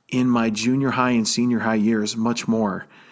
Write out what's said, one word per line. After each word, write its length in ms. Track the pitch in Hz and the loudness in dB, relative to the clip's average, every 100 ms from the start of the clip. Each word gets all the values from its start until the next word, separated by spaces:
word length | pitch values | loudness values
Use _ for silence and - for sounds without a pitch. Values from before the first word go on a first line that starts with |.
| _ | _
in 200 | 127 127 | 0 2
my 220 | 120 113 | 2 0
junior 400 | 104 113 135 135 | 0 0 0 0
high 220 | 123 127 | 0 2
and 140 | 120 104 | 2 0
senior 340 | - 123 113 | 0 0 0
high 160 | 110 110 | 0 2
years 400 | 107 113 104 113 | 2 0 -2 -4
much 300 | 117 117 - | -2 -2 -2
more 400 | 113 107 90 - - - | 0 0 -4 -12 -20 -20